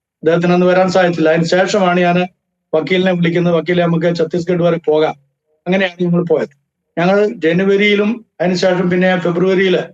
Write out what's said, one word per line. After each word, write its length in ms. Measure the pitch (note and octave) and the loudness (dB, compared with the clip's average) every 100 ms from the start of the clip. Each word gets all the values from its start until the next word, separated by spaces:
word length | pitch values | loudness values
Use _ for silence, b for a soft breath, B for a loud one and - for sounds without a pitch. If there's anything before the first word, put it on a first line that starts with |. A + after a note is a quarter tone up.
അദ്ദേഹത്തിന് 520 | _ _ D3+ E3+ F3 | _ _ -2 0 2
അന്ന് 140 | F3+ F3+ | 2 2
വരാൻ 240 | F3+ F#3 | 2 2
സാധിച്ചില്ല. 380 | F3+ F3 E3+ D#3 | 2 0 2 2
അതിന് 160 | E3 | 2
ശേഷമാണ് 560 | E3 F3+ F#3 G#3 F3+ F3 | 2 0 0 0 2 2
ഞാൻ 260 | F3 F3 F3+ _ _ _ _ | 2 0 -2 _ _ _ _
വക്കീലിനെ 380 | D#3+ D#3 F#3 F#3 | -4 0 0 0
വിളിക്കുന്നത്, 420 | F3 E3+ E3+ F3 | 0 0 0 0
"വക്കീലെ, 300 | E3+ D#3+ F3 | 0 0 0
നമുക്ക് 320 | F3 E3+ E3+ E3+ | 0 0 -2 -2
ഛത്തീസ്ഗഡ് 460 | D#3+ F3 E3+ F3 | -2 -4 -2 0
വരെ 160 | E3+ E3 - | 0 -2 0
പോകാം." 280 | D3+ D#3 - _ _ _ _ - | 0 0 -4 _ _ _ _ -4
അങ്ങനെയാണ് 380 | F#3+ F#3 F3 | -2 -2 -2
ഞങ്ങൾ 200 | F3+ F3 | -2 -2
പോയത്. 240 | E3+ D3+ A2+ _ _ _ _ - | 0 -2 -2 _ _ _ _ -4
ഞങ്ങൾ 300 | F3+ G3+ G#3 | 0 2 0
ജനുവരിയിലും 1000 | A#3+ D#3+ F3 G3 G3 G#3 G3+ G#3 A#3 - _ | -2 -2 0 0 0 2 0 0 -4 -10 _
അതിനുശേഷം 500 | F3 F3+ F#3+ F3 F3+ | -4 0 0 0 0
പിന്നെ 280 | F3+ F#3 F3+ | 0 0 0
ഫെബ്രുവരിയിൽ 600 | F3 F3 F#3+ F#3 F#3+ E3+ - | -2 -2 0 0 0 -2 -4